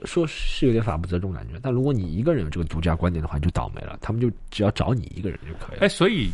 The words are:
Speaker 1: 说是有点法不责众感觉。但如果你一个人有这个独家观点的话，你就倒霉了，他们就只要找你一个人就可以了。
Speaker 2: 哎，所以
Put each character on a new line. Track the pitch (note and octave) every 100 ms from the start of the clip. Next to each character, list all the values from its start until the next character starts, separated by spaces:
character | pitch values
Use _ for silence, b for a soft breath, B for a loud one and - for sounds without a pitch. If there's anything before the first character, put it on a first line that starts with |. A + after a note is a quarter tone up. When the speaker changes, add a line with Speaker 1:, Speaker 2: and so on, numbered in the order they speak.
Speaker 1:
说 | - F3 D#3+
是 | - - - C#3
有 |
点 | A2+
法 | A2 D#2
不 | F2+
责 | F2
众 | F#2+
感 | C#2+ G#1+
觉。 | D#2+
但 | C3+
如 | B2
果 | C#3
你 | B2 F2
一 | E2+
个 | D3
人 | D3
有 | D2+
这 | F2
个 | D#2+
独 | D#2+
家 | E2
观 | D#2+ F2
点 | E2+
的 | D#2
话， | D2
你 | E2
就 |
倒 | - A1+
霉 | -
了， | - -
他 | -
们 | A2+
就 | A#2+ - -
只 | -
要 | G2+
找 | - -
你 | A#2+ - F2+
一 |
个 | F#2
人 | - D#2
就 | - -
可 |
以 | -
了。 | G3
Speaker 2:
哎， |
所 | - F#3+
以 | G3 G2+